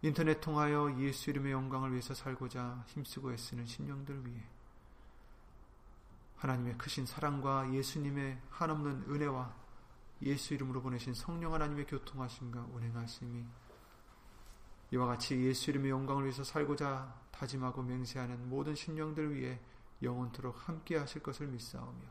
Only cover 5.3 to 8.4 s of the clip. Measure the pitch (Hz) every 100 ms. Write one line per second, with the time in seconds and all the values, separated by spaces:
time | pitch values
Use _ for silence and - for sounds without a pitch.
5.3 | - - - - - - - - - -
6.3 | - 139 127 120 117 139 - 127 - 147
7.3 | 143 135 135 131 135 135 156 143 139 139
8.3 | 127